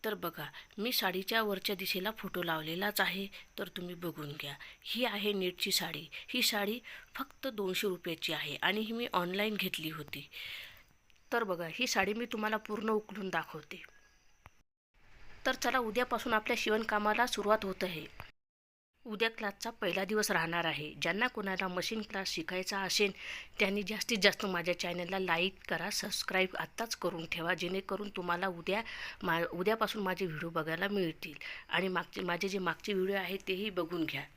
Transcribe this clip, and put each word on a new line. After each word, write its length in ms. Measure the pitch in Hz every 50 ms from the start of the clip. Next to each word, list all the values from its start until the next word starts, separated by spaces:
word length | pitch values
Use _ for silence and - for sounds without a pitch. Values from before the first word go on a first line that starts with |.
| -
तर 80 | 220 214
बघा, 320 | 180 175 170 - - 147 143 - - - - -
मी 140 | - 202 240
साडीच्या 500 | 247 - 233 190 175 185 196 - 226 226
वरच्या 340 | 220 208 196 185 - - 208
दिशेला 360 | 175 190 180 - 185 185 214
फोटो 320 | 220 - - 190 - 180 175
लावलेलाच 580 | 170 160 156 156 156 165 180 202 208 208 -
आहे, 260 | 196 170 175 190 196 196 - - - - - -
तर 80 | -
तुम्ही 280 | 175 - - 180 175 180
बघून 360 | 180 175 170 151 156 151 147
घ्या. 220 | 143 151 - 143 143 - - - - -
ही 240 | - - - 226 254
आहे 280 | 233 202 208 202 208 208
नेटची 380 | 190 185 180 180 - - 202
साडी. 360 | 185 - 175 165 165 151 165 - - - -
ही 140 | - - 254
साडी 380 | 233 - 240 208 202 202 220 247 - - - - - - -
फक्त 320 | - 269 - - - -
दोनशे 400 | 269 233 208 202 185 185 - -
रुपयाची 460 | 208 180 170 - 175 165 160 - - 160
आहे 220 | 147 139 147 147
आणि 260 | - - 170 185 214
ही 100 | 220 214
मी 160 | 226 233 240 - -
ऑनलाइन 420 | 180 175 175 185 196 208 220 214
घेतली 340 | 196 196 185 - - 156 156
होती. 400 | 160 160 147 - - 147 - - - - - - - - - - - - - _ - _ _ _ - - - - -
तर 100 | 240 233
बघा, 240 | 196 180 165 175 160
ही 160 | 160 - 247
साडी 260 | 247 - 226 190 190 214
मी 120 | 226 240
तुम्हाला 320 | 240 - 214 214 214 214
पूर्ण 320 | 214 214 - 214 214 208 220
उकलून 400 | 220 214 214 - 196 208 196 190
दाखवते. 540 | 175 165 156 - - 156 151 - - 175 - - - - - - _ _ _ - - _ _ - _ - - _ _ _ _ _ _ _ - - - - - - - - -
तर 100 | 262 262
चला, 220 | - - 247 240
उद्यापासून 560 | 262 240 220 196 240 254 - 247 214 - 254 226
आपल्या 220 | 214 214 - 240 226
शिवणकामाला 680 | - 226 214 220 220 220 214 208 208 208 214 214 240
सुरुवात 400 | - - 214 196 202 214 214 208
होत 180 | 196 185 - -
आहे. 420 | 185 175 156 - - - - - - - _ _ _ _ _ _ _ _ _ _ _ _ _ -
उद्या 220 | 240 214 202 226 226
क्लासचा 400 | 220 - 220 202 196 - - 226
पहिला 360 | 233 - - 185 175 190 196
दिवस 260 | 185 214 214 208 208
राहणार 340 | 202 170 165 165 170 170 165
आहे. 280 | 165 151 143 151 151 - 147
ज्यांना 260 | 139 170 170 202 240
कोणाला 400 | 254 - 226 202 196 190 185 190
मशीन 340 | 185 180 185 180 - 226 220
क्लास 260 | 208 - 214 196 190
शिकायचा 520 | - - 170 160 - 185 185 185 - 208 196
असेल, 320 | 190 180 - - 208 202 190 - - - - - - - - -
त्यांनी 240 | 214 196 196 208 202
जास्तीत 340 | 180 214 196 - - 240 208
जास्त 240 | 180 202 190 - -
माझ्या 340 | 196 185 175 170 180 175 -
चॅनलला 400 | - 175 175 175 175 170 190 196
लाईक 340 | 190 180 165 165 180 196 190 - - -
करा, 200 | 180 160 165 196
सबस्क्राईब 680 | 208 - - 214 - - - - 190 185 185 185 -
आत्ताच 400 | - 160 156 - - 170 - -
करून 300 | - - 175 165 165 165
ठेवा, 280 | 160 - 170 160 170 185
जेणेकरून 560 | 160 175 170 185 190 196 - 196 185 208 208
तुम्हाला 380 | - - 175 180 170 175 190
उद्या 340 | 196 175 170 165 - 185 214 226 - - - - - - - -
मा-, 240 | 180 165 170 170 170
उद्यापासून 520 | - 175 185 208 220 226 - 185 - 214 202
माझे 220 | 185 185 175 196
व्हिडिओ 240 | 175 156 151 170 165
बघायला 380 | 165 170 151 160 160 165 190
मिळतील. 460 | 202 202 202 185 165 156 - - 165 147 - - - - - - -
आणि 180 | - 170 185
मागचे, 340 | 190 185 175 170 - - 196
माझे 280 | 185 175 175 170 185 196
जे 100 | 190 196
मागचे 340 | 185 170 160 - - - 202
व्हिडिओ 220 | 190 185 190 196
आहेत, 240 | 196 185 175 190 190 -
तेही 220 | - 185 185 208 220
बघून 360 | 185 180 170 160 180 170 160
घ्या. 180 | 151 - 139 143 - -